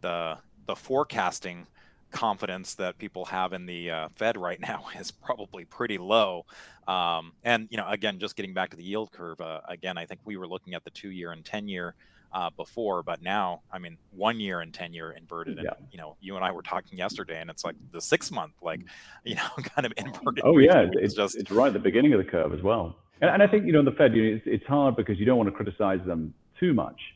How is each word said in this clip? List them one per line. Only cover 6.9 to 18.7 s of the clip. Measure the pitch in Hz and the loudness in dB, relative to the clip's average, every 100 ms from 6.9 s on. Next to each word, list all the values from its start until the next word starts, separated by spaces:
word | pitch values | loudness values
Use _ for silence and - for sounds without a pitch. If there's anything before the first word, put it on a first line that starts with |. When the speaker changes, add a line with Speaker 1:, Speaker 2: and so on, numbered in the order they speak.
| 92 85 82 82 _ | 0 0 -2 -6 _
Speaker 1:
and, | 120 117 110 | 2 2 0
you | 110 | -6
know, | 101 | -4
again, | 107 107 95 | -2 -2 -4
just | 101 - | -8 -8
getting | 98 | -8
back | 92 92 | -4 -4
to | 80 | -6
the | |
yield | 87 104 110 | -8 -6 -6
curve, | - 85 80 | -12 -14 -10
uh, | 85 80 - | -10 -10 -12
again, | 87 92 87 | -10 -8 -8
I | 82 | -10
think | 95 - | -14 -12
we | 101 | -12
were | 90 | -10
looking | 92 90 | -12 -10
at | 87 - | -14 -14
the | |
two-year | - 101 92 85 | -16 -14 -12 -12
and | 82 | -12
ten-year, | 80 107 104 92 87 - _ _ _ | -10 -10 -8 -8 -8 -12 _ _ _
uh, | 92 85 - | -6 -6 -6
before, | 80 - 110 90 | -12 -6 -4 -4
but | 85 85 | -4 -8
now, | 85 101 92 85 _ | -4 -2 -2 -6 _
I | 92 | -16
mean, | 87 82 _ | -16 -18 _
one-year | 95 104 113 104 87 | -2 -2 0 -4 -6
and | 82 | -8
ten-year | - 87 85 80 | -12 -14 -12 -14
inverted, | - 85 85 82 82 | -16 -12 -10 -10 -8
and, | 80 | -8
Speaker 2:
Yeah. | - - | -8 -14
Speaker 1:
you | 90 | -16
know, | 78 76 | -18 -16
you | 92 98 | -12 -4
and | |
I | 92 | -4
were | 90 | -4
talking | - 90 - 92 | -6 -6 -6 -6
yesterday, | 92 - 85 80 | -6 -6 -8 -10
and | 82 | -10
it's | 80 | -8
like | 85 78 67 | -8 -10 -14
the | 85 | -8
six-month, | - 175 - 135 80 _ | 0 0 0 -6 -8 _
like, | 85 | -8